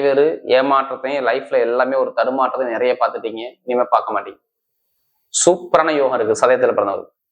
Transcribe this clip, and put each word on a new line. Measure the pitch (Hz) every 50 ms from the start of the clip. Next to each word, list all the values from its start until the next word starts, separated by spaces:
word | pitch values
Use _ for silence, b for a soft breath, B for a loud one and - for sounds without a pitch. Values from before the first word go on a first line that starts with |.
| 139
பேரு | 143 135 139 147 156 165 - - - 123 131
ஏமாற்றத்தையும் | 135 139 139 135 131 - 131 117 - 131 147 143 127 113
லைஃப்ல | 120 135 131 - 139 127 117
எல்லாமே | 113 120 123 127 131 135 131 127
ஒரு | 120 - 117
தடுமாற்றத்தையும் | 113 123 131 135 127 123 - 127 131 120 113
நிறைய | 110 123 123 123 -
பார்த்துட்டீங்க, | 123 107 - 107 113 110 110 113 117 123 - _ _
இனிமே | 123 123 123 120 - 117
பார்க்க | 110 - 113 107
மாட்டீங்க. | 101 - 98 - _ _ _ _ _ _ _ _ _ _ _ _ _ _ _ _ _ _ _ -
சூப்பரான | - - 170 180 175 - - - 160 160 160 156 143
யோகம் | 135 127 131 120
இருக்கு | - 110 110 - 131
சதயத்துல | 123 127 123 127 117 110
பிறந்தவங்க. | 101 104 101 98 - - - _ _ _ _